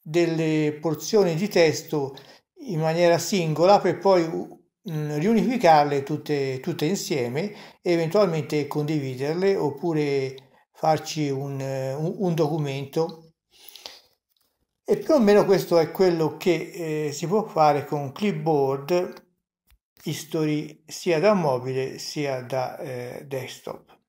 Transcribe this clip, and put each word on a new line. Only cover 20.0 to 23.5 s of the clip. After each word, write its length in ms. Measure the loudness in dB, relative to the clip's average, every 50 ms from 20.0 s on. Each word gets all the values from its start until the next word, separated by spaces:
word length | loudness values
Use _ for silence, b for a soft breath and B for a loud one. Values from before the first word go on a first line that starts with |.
| -10
History 760 | -8 -8 -8 -10 -8 -4 -4 -2 -2 -2 -4 -6 -8 -16 _ _ _
sia 320 | -16 -8 -2 0 0 2
da 140 | 4 4 4
mobile 640 | 4 2 0 -2 -2 -4 -4 -4 -4 -4 -4 -6 -10
sia 420 | -14 -10 -8 -6 -4 -4 -4 -6
da, 360 | -6 -6 -4 -4 -4 -6 -8 -10
eh, 440 | -12 -10 -10 -10 -10 -12 -12 -14 -12 -10
desktop. 680 | -10 -10 -10 -10